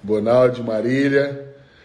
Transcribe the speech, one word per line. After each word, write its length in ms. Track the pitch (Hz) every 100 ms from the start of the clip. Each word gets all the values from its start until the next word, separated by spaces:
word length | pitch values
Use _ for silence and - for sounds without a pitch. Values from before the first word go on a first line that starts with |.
Bonaldi, 580 | 98 107 107 123 127 120
Marília. 920 | 117 110 117 135 139 139 143 139 - - _ _